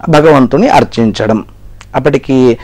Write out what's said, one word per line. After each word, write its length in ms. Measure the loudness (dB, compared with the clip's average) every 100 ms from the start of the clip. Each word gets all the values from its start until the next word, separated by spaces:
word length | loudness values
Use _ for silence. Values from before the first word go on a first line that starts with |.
| -2
భగవంతుని 540 | 2 4 4 2 0 0 0
అర్చించడం. 600 | 0 -2 -2 -2 -4 -4 -8 -18 -20 -20 -12 -6
అప్పటికి 420 | -2 -2 -2 0 2 0